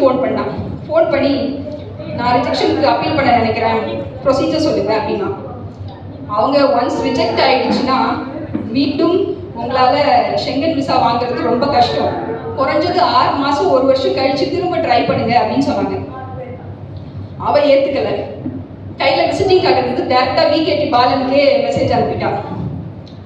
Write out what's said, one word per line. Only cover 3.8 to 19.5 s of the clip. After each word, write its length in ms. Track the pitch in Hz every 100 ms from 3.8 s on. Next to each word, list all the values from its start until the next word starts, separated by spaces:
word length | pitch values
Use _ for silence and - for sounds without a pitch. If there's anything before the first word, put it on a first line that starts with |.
| 190 - - -
ப்ரொசீஜர் 320 | 277 262 - 302
சொல்லுங்க" 400 | 302 - 196 220
அப்படின்னா. 380 | 214 214 180 - - - - - - - - - -
அவங்க, 360 | 208 254 285
"ஒன்ஸ் 440 | 277 240 269 - -
ரிஜெக்ட் 340 | 254 220 -
ஆயிடுச்சுன்னா 580 | 269 254 240 214 262 247 254 - - 311 - - 208
மீண்டும் 720 | 247 277 294 339 381 370 - - 233
உங்களால 400 | 240 262 254 285 277 240 -
ஷெங்கன் 400 | 202 269 262 320
விசா 320 | 277 - 254 233
வாங்குறது 360 | 240 240 -
ரொம்ப 240 | 240 247 277
கஷ்டம், 460 | - - 226 - - - - - -
குறைஞ்சது 420 | 277 302 359 -
ஆறு 340 | - 233 -
மாசம், 360 | 285 285 285 -
ஒரு 160 | 262 -
வருஷம் 280 | - -
கழிச்சு 360 | 269 277 - -
திரும்ப 260 | - - 165
ட்ரை 300 | - - -
பண்ணுங்க" 340 | 233 226 240
அப்படின்னு 280 | - 139 -
சொன்னாங்க. 360 | - 269 - - - - - 247 - - - - - - - - -
அவ 220 | 202 285
ஏத்துக்கல. 680 | 285 269 277 220 202 - - - - - - - - -
கையில 300 | 277 320 -
விசிட்டிங் 340 | - 381